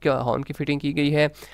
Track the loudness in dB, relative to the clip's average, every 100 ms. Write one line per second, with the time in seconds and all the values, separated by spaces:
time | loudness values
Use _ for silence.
0 | 0 0 0 -2 -2 -6 -2 -2 -2 0
1 | 2 2 2 -2 -20